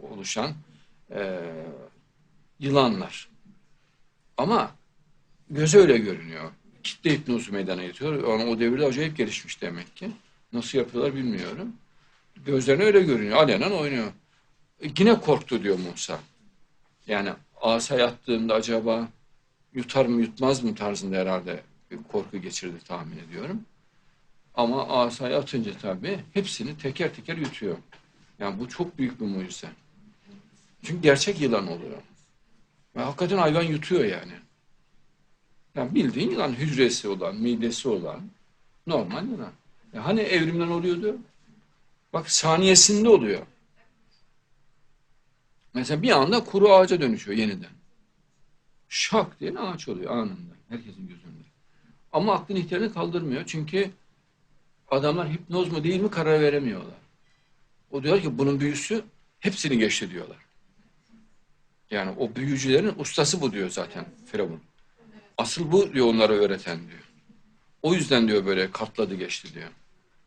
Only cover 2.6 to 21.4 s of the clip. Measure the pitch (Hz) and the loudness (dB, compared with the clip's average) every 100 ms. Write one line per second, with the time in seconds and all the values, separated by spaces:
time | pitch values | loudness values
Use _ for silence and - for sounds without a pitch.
2.6 | 139 139 127 98 92 - - _ - - | 0 4 4 0 -6 -12 -18 _ -20 -20
3.6 | _ _ _ _ _ _ _ - 156 220 | _ _ _ _ _ _ _ -4 0 2
4.6 | 123 - _ _ _ _ _ _ - 143 | 0 -8 _ _ _ _ _ _ -8 0
5.6 | 156 196 170 117 104 82 80 80 78 - | 8 10 10 6 2 -6 -10 -12 -14 -16
6.6 | _ - - - 160 143 123 117 101 101 | _ -14 -12 -2 0 0 0 -4 -4 -6
7.6 | 95 92 90 87 143 143 117 110 117 113 | -4 -4 -8 -6 -6 -2 0 0 0 0
8.6 | 117 131 143 127 160 156 104 - - - | 2 2 2 0 -2 -2 -4 -4 -10 -10
9.6 | 90 85 87 - 190 226 _ _ _ 120 | -8 -8 -14 -14 -12 -14 _ _ _ -8
10.6 | - 135 120 120 139 135 127 95 90 117 | -4 -2 -2 -2 -2 -2 -4 -4 -6 -10
11.6 | 233 - _ _ _ _ _ - 139 135 | -12 -14 _ _ _ _ _ -12 -2 0
12.6 | 127 139 214 202 170 117 104 123 151 101 | 4 4 6 6 6 2 4 4 6 4
13.6 | 170 185 147 127 104 - _ _ _ _ | 0 0 -2 -4 -6 -10 _ _ _ _
14.6 | _ _ 151 - 208 233 - 127 - 117 | _ _ -6 4 6 6 4 0 0 -2
15.6 | 98 92 90 - - 76 - _ _ _ | 0 0 -4 -8 -8 -8 -12 _ _ _
16.6 | _ _ _ _ - 101 101 - _ - | _ _ _ _ -6 -4 -4 -8 _ -2
17.6 | 120 117 117 127 120 - - 113 113 110 | 0 0 2 2 2 0 -2 -2 2 0
18.6 | 113 113 113 113 113 - _ _ _ _ | 0 -2 0 -2 -4 -12 _ _ _ _
19.6 | _ 131 120 135 120 117 110 117 131 131 | _ -10 -2 2 2 2 0 0 0 2
20.6 | 117 104 104 98 98 95 92 92 | -2 -4 -4 -4 -4 -2 0 -2